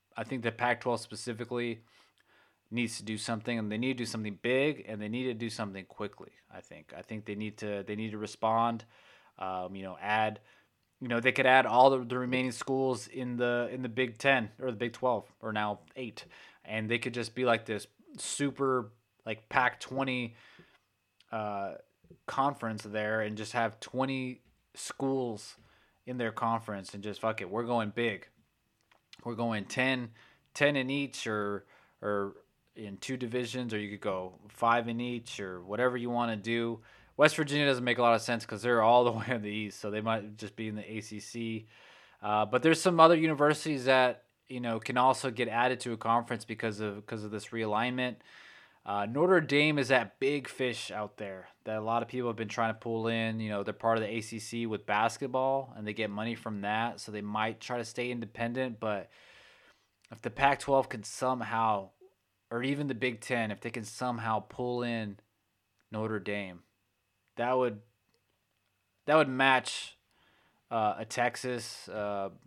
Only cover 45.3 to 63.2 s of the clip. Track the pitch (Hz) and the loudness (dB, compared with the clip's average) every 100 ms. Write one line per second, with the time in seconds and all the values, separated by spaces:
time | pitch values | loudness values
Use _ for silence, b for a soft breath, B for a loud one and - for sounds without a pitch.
45.3 | 113 117 113 127 127 123 113 113 117 117 | -2 -2 2 2 2 -4 -4 2 2 2
46.3 | 113 - 107 113 104 107 101 107 110 107 | -6 -6 -4 -4 -2 -4 -6 -8 -8 -6
47.3 | 104 - 117 110 107 123 127 127 117 B | -8 -8 -4 0 0 0 0 -4 -4 B
48.3 | B B B B B - 101 104 131 180 | B B B B B -4 -2 -2 2 4
49.3 | 185 156 143 151 147 123 131 - - 131 | 4 4 4 4 2 4 4 2 0 0
50.3 | 147 123 - 127 110 - 98 104 - 101 | 0 -4 -2 -2 -2 -6 -6 -6 -8 -10
51.3 | 95 92 - 110 107 110 117 117 123 120 | -10 -14 -14 -6 -4 0 0 0 -2 -2
52.3 | 110 107 - 113 110 120 113 113 113 113 | -2 -4 0 0 0 -4 -2 0 0 0
53.3 | 110 110 104 101 104 113 113 107 113 107 | -2 -2 -2 -4 0 2 2 2 -2 -6
54.3 | 110 - 117 117 104 107 104 117 - 139 | -8 -6 -4 -2 -4 0 2 2 0 -2
55.3 | 127 135 135 123 107 107 107 107 101 113 | 0 2 0 -2 -8 -8 -2 -2 -2 -4
56.3 | 113 117 104 101 107 117 - - 104 104 | -4 -6 -4 -2 0 0 -4 -8 -8 -4
57.3 | 107 110 113 - 123 113 - 123 123 113 | 0 0 -2 -4 -4 -4 -4 -4 -4 -8
58.3 | 117 117 123 131 110 110 101 85 B B | -4 -4 -2 -2 -2 -4 -4 -6 B B
59.3 | B B B B B B _ _ 113 123 | B B B B B B _ _ -10 -8
60.3 | 110 139 139 - 135 131 117 101 - 131 | 2 4 4 4 2 2 -4 -10 -4 -2
61.3 | 127 107 113 110 101 95 _ - _ _ | -2 -2 0 2 0 -4 _ -20 _ _
62.3 | _ _ 117 131 143 143 117 127 110 | _ _ -4 -2 -2 -2 -2 -2 -4